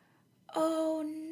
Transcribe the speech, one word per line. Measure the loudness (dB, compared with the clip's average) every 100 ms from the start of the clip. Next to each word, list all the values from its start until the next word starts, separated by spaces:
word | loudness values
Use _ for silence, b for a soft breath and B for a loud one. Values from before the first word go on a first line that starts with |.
| b b b _ -6 0
oh | 2 2 2 0 -2 -6 -8